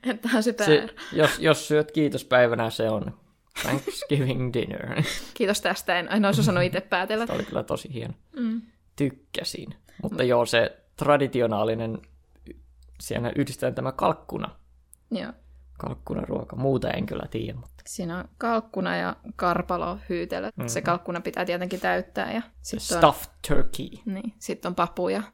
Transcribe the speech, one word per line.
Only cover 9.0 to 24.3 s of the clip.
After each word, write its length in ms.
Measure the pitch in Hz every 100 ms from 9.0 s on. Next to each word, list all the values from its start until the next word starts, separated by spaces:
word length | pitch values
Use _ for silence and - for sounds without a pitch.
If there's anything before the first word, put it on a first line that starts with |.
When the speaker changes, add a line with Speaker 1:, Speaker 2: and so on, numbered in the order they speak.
| 139 - _ - - - - - _ -
Speaker 2:
Mutta 160 | - 127
Speaker 1:
Mut 40 | 127
Speaker 2:
joo, 180 | 120 120
se 320 | 117 113 - _ -
traditionaalinen, 1000 | 147 143 139 123 117 104 107 113 113 110 - - _ _ - - - - - -
siinä 300 | - 113 117 -
yhdistetään 400 | 135 - 127 127
tämä 160 | 127
kalkkuna. 580 | - 196 - - - - - - _ _ - _
Speaker 1:
Joo. 220 | - 76 - - - - -
Speaker 2:
Kalkkunaruoka. 760 | - - - - - - - 123
Muuta 360 | 135 131 -
en 140 | - -
kyllä 220 | - -
tiedä, 280 | 113 113 123
mutta 240 | - - -
Speaker 1:
Siinä 300 | - 170 175
on 80 | - -
kalkkuna 580 | 233 226 220 - 180 175
ja 200 | 180 - - -
karpalohyytelö. 1120 | 180 170 175 175 170 196 - 175 175 175 196 - 117
Se 120 | 143
Speaker 2:
Mhm. 60 | 175
Speaker 1:
kalkkuna 360 | 175 - 175
pitää 240 | - - 180
tietenkin 340 | 175 180 185
täyttää. 540 | 185 180 180 - -
Ja 80 | 220 - -
Speaker 2:
Se 180 | - 214
Speaker 1:
sit 120 | -
on 60 | 170
Speaker 2:
stuffed 340 | 160 - - - -
turkey. 400 | 147 - - - - 226
Speaker 1:
Niin. 280 | 190 220